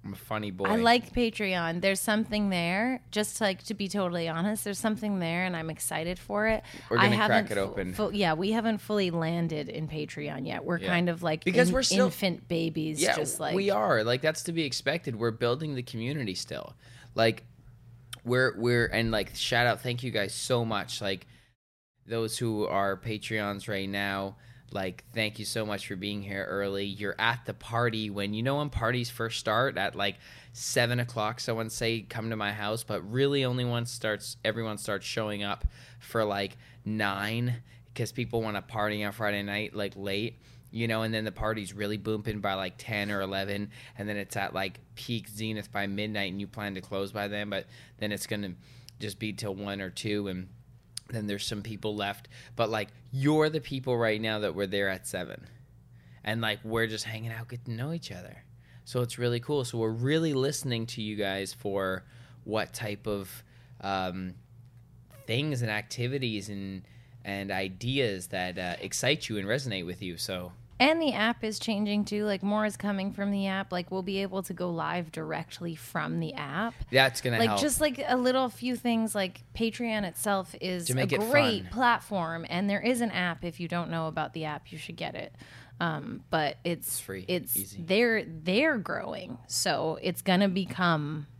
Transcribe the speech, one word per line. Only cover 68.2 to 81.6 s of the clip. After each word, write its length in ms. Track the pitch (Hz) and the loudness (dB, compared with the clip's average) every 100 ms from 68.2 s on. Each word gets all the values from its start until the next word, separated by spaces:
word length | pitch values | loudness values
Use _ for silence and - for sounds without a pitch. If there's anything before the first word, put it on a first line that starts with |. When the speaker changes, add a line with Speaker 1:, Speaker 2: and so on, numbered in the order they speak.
| 87 | -4
Speaker 1:
that, 300 | 95 90 90 | -4 -2 -2
uh, 180 | 90 87 | -4 -4
excite 480 | 95 - 127 151 - | -4 0 2 2 0
you 80 | 107 | -4
and 80 | 98 | 0
resonate 400 | 127 131 98 87 | 0 0 -4 -4
with 160 | 87 | -6
you. 140 | 95 85 | -8 -6
So 360 | - 92 90 - - - | -4 -4 -6 -12 -20 2
Speaker 2:
And 200 | 269 330 | 4 4
the 120 | 311 | 2
app 320 | 202 220 233 | 2 0 0
is 160 | 220 208 | -4 -4
changing 460 | - 208 208 208 202 | -2 0 2 0 0
too. 180 | 208 | 0
Like, 180 | 214 196 | 0 0
more 240 | 196 208 214 | 0 2 0
is 100 | - | -2
coming 360 | 202 196 190 | -2 0 -2
from 180 | - 202 | -2 0
the 160 | 202 196 | 2 0
app. 240 | 190 190 | -2 -2
Like, 220 | 180 180 | -4 -2
we'll 100 | 190 | -4
be 160 | 180 196 | -2 -2
able 200 | 196 190 | 0 -2
to 100 | 180 | -4
go 160 | 180 180 | -4 -2
live 440 | 165 156 170 160 | -2 -2 -2 -4
directly 640 | 160 156 156 165 - 170 160 | -8 -4 -4 -6 -8 -8 -8
from 420 | - 165 151 165 | -6 -4 -2 -2
the 160 | 160 | -2
app. 400 | - 147 156 226 - - | -4 -4 -2 -4 -4 4
Speaker 1:
That's 300 | 127 135 117 | 6 6 4
gonna 180 | 127 113 | 0 4
Speaker 2:
Like, 120 | 113 | 6
Speaker 1:
help. 100 | 104 | 6
Speaker 2:
just, 200 | 294 - | 4 4
like, 220 | 302 262 269 | 2 2 2
a 80 | 254 | 4
little 320 | 247 254 254 | 4 4 2
few 260 | - 247 | -2 -4
things. 400 | 240 240 226 220 | 0 2 2 2
Like, 300 | 208 185 - - | 0 -2 -4 -16
Patreon 480 | - 226 220 233 214 | -2 -2 0 -2 0
itself 520 | 190 - 214 196 185 - | -2 -2 0 2 0 -6
is 260 | 185 180 165 | -2 -2 0
Speaker 1:
To 80 | 127 | 2
make 160 | 127 | 4
Speaker 2:
a 40 | 180 | 2
Speaker 1:
it 140 | 220 | 6
Speaker 2:
great 320 | 294 269 208 | 6 6 2